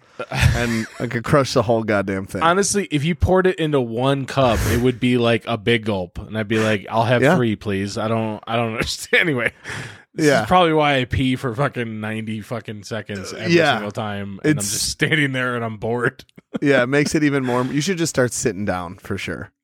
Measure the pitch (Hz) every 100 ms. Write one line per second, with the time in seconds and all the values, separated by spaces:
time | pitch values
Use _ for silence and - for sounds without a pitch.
0 | _ - - 127 127 120 120 113 110 -
1 | 120 120 113 151 127 131 113 113 110 104
2 | 98 95 95 98 160 185 190 202 185 147
3 | 151 175 - 185 185 175 156 143 117 113
4 | 131 139 131 - 131 104 107 117 123 120
5 | 127 123 117 113 - 113 98 117 107 101
6 | 90 - 107 107 107 110 110 107 - 113
7 | 113 123 131 170 120 104 110 98 101 113
8 | 110 113 110 107 - 117 117 113 143 -
9 | - 233 185 131 113 - - - - -
10 | _ - 151 131 107 185 170 156 147 135
11 | 127 - 131 127 131 110 139 123 117 110
12 | 107 110 110 110 101 120 110 104 98 113
13 | - 101 92 - - 170 151 117 104 113
14 | 107 101 98 98 - - 101 107 - -
15 | 151 156 143 131 127 120 113 110 110 120
16 | 117 - - - _ - 143 135 123 143
17 | 151 160 151 139 127 123 127 143 151 175
18 | 165 - 123 - 123 95 101 90 87 92
19 | - 98 - 69 - _